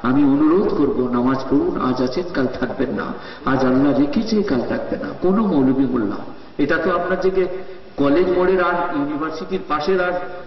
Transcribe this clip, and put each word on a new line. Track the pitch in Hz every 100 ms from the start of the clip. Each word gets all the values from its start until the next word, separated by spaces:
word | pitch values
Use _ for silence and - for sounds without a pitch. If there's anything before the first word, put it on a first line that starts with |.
আমি | 123 135
অনুরোধ | 143 139 151 180 202
করবো, | 202 135 123 123
নামাজ | 123 123 131
পড়ুন। | - 143 175 -
আজ | 127 123
আছেন, | 127 - 180
কাল | 143 123 -
থাকবেন | - - 127
না। | 101 - 95 - - -
আজ | 131 -
আল্লাহ | 262 143 269
রেখেছে, | 294 226 - 214
কাল | 190 131 104
থাকবে | 120 - -
না। | - -
কোনো | 180 202 208
মৌলভী | 151 131 135 135
মোল্লা, | 123 101 95 - - - -
এটা | 147 165
তো | 185 175
আপনার | 180 185
যে | 190 190 180 - - - - -
কলেজ | 143 156 185
মোড়ের | 180 180 185
আর | 175 175 175 147
ইউনিভার্সিটির | 143 151 151 - 185 190 -
পাশের | 151 190 190
আর | 180 180 - -